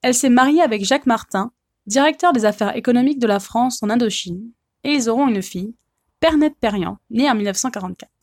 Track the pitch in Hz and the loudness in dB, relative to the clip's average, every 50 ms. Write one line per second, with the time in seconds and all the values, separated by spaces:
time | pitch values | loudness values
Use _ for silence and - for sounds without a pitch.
0 | - 254 254 - - 269 240 247 254 269 294 330 349 277 226 208 196 190 262 294 | 0 0 -2 0 2 4 4 4 4 4 4 4 2 2 0 -2 -2 0 -2 0
1 | - 262 233 220 - _ - 196 196 240 _ _ _ _ _ _ _ - 202 262 | 2 0 -2 -2 -2 _ -6 -4 -4 -4 _ _ _ _ _ _ _ -4 0 2
2 | 277 302 311 302 - 349 330 247 220 214 208 - 214 202 - - - - 240 247 | 2 2 2 2 0 2 2 4 2 2 0 0 -4 -4 -4 -4 -2 0 2 2
3 | 247 277 294 277 240 220 202 202 196 - - 226 240 262 240 - - 208 214 240 | 2 2 0 0 0 0 0 0 -2 -4 -2 -2 -2 -2 -2 -4 -4 -2 0 0
4 | 240 220 196 - - 185 170 180 214 233 - _ _ _ _ _ _ 269 294 285 | 0 0 -2 -4 -8 -8 -10 -12 -12 -16 -20 _ _ _ _ _ _ -2 -2 0
5 | 240 226 226 233 277 269 226 196 185 - - 180 185 214 233 _ _ _ _ _ | 0 0 0 2 2 2 0 -2 -4 -6 -8 -10 -10 -10 -12 _ _ _ _ _
6 | _ _ _ _ - 320 320 302 302 302 294 _ - 226 202 202 175 175 196 - | _ _ _ _ 0 2 4 4 2 2 0 _ -4 -2 -2 -2 -4 -4 -6 -10
7 | _ _ 226 226 262 294 247 214 202 202 190 - - 262 240 214 190 185 180 _ | _ _ -2 0 2 2 2 0 0 -2 -4 -4 -6 -6 -6 -8 -10 -10 -12 _
8 | - _ _ _ | -16 _ _ _